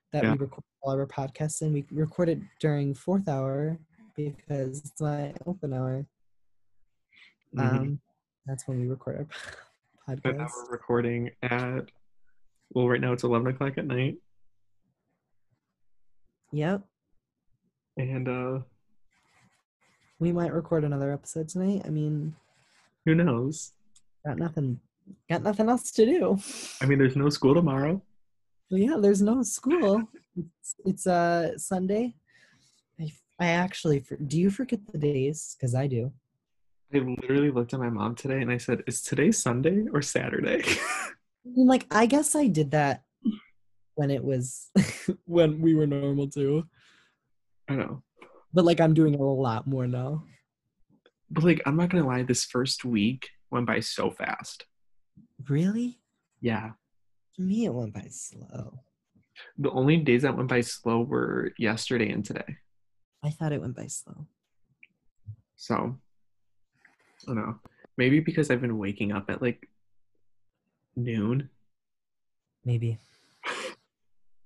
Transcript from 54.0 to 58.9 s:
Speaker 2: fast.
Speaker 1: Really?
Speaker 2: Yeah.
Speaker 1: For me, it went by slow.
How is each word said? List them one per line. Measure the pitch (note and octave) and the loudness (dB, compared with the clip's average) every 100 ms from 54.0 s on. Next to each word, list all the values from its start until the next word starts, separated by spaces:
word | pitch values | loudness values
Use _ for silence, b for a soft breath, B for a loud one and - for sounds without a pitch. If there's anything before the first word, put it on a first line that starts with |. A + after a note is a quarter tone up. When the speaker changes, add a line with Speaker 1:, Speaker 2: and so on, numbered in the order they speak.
| - | -4
Speaker 2:
fast. | - - - - - - _ _ _ _ _ - - B2+ | -4 -6 -8 -10 -18 -20 _ _ _ _ _ -20 -14 -4
Speaker 1:
Really? | C#3 F#3 A3+ B3 A#3+ _ _ _ _ | 0 0 -2 -6 -8 _ _ _ _
Speaker 2:
Yeah. | A#2+ G#2+ G#2+ - _ _ _ _ _ | -4 -4 -6 -14 _ _ _ _ _
Speaker 1:
For | - | -6
me, | F#3 G#3+ G#3+ | -2 0 -2
it | |
went | B2 A2+ | -2 -6
by | G#2 - | -8 -14
slow. | - - - - - - - - | -14 -16 -18 -16 -14 -14 -16 -20